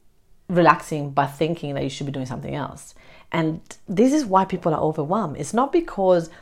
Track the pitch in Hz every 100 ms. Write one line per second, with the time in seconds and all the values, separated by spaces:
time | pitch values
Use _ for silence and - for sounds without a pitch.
0 | _ _ _ - - 175 165 156 - 151
1 | 143 143 143 - 156 170 147 139 139 -
2 | 143 135 127 127 139 143 - - - -
3 | - - - 165 160 165 - - - 185
4 | 254 302 240 190 190 180 175 151 156 156
5 | 143 208 175 131 143 220 269 349 339 -
6 | 190 180 170 -